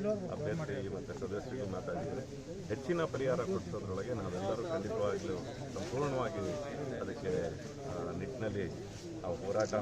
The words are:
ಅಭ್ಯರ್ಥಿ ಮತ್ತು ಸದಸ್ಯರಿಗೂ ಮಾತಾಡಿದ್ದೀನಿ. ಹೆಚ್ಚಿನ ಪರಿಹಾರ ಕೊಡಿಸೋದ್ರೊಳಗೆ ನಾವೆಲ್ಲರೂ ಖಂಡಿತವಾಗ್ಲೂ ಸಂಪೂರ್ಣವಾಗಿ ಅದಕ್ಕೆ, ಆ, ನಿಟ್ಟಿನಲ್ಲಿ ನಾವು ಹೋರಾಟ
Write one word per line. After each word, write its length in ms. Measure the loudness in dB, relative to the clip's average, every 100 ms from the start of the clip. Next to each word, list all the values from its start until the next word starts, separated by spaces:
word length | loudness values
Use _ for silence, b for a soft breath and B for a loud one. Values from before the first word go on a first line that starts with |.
| 2 2 0 -2
ಅಭ್ಯರ್ಥಿ 540 | 0 0 0 -2 -2 -2
ಮತ್ತು 180 | -4 -4
ಸದಸ್ಯರಿಗೂ 480 | -2 -2 -2 -2 0 -2
ಮಾತಾಡಿದ್ದೀನಿ. 480 | 0 0 0 -2 -4 -6 -6 -6 -2
ಹೆಚ್ಚಿನ 340 | -2 2 2 2
ಪರಿಹಾರ 260 | 2 4 4 4
ಕೊಡಿಸೋದ್ರೊಳಗೆ 640 | 0 0 -2 -2 0 0 0
ನಾವೆಲ್ಲರೂ 440 | 0 0 2 0 0
ಖಂಡಿತವಾಗ್ಲೂ 640 | 0 0 2 2 2 0 -2 -2 -4 -4 -4
ಸಂಪೂರ್ಣವಾಗಿ 680 | -2 2 2 2 2 0 0 0 -2 -2 -2 -2
ಅದಕ್ಕೆ, 300 | -2 -2 2 2 2 -2 -6 -6 -4
ಆ, 40 | -2 -2 -2
ನಿಟ್ಟಿನಲ್ಲಿ 480 | -4 -2 0 2 0 -2 -6 -8 -8 -4
ನಾವು 120 | -2 0
ಹೋರಾಟ 300 | 2 4 4 4